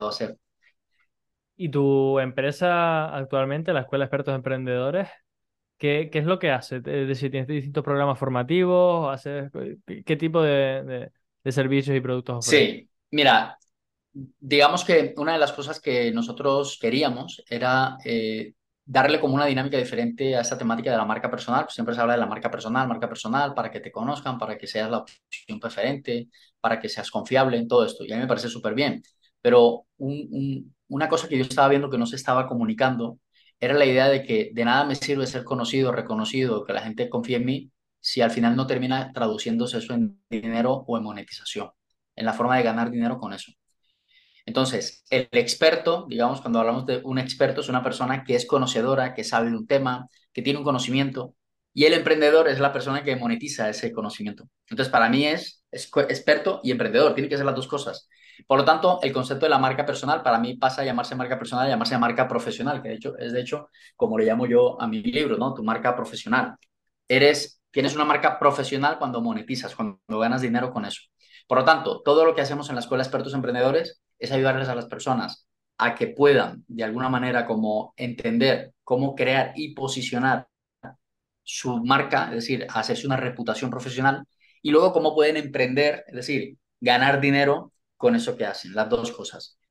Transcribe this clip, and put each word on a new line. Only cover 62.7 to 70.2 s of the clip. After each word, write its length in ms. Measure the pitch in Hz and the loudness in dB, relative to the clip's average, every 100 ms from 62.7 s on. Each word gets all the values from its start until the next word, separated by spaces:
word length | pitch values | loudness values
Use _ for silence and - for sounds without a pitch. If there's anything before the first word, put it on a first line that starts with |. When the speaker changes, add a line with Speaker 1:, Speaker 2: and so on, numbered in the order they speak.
| 139 | -6
Speaker 1:
que 80 | 110 | -8
de 40 | |
hecho, 240 | 110 131 - | -10 -10 -10
es 140 | 120 | -6
de 80 | 123 | -6
hecho 280 | 127 151 - _ - - | -4 -6 -8 _ -20 -2
como 200 | 117 110 | 0 2
le 100 | 110 | 2
llamo 200 | 113 123 | 2 4
yo 340 | 120 123 - | 4 4 2
a 60 | 117 | -4
mi 160 | 110 | -4
libro, 360 | 110 147 147 107 | -2 0 0 0
¿no? 160 | 131 | -2
Tu 100 | 131 | -2
marca 320 | 110 113 123 120 | -4 0 0 -2
profesional. 580 | 113 - 107 127 120 - _ _ _ _ - | -4 -10 -2 0 0 -6 _ _ _ _ 0
Eres, 520 | 131 143 147 - _ _ | 6 6 4 -2 _ _
tienes 240 | 165 143 147 | -2 0 0
una 80 | |
marca 340 | 151 147 151 - | 2 2 2 4
profesional 600 | 147 143 131 135 143 156 | 2 2 -2 0 0 0
cuando 220 | 135 120 | -4 -4
monetizas, 540 | 117 110 - 127 - | -4 -4 -6 -8 -8
cuando 240 | - 110 98 - | -6 -8 -8 -6
ganas 340 | 107 | -2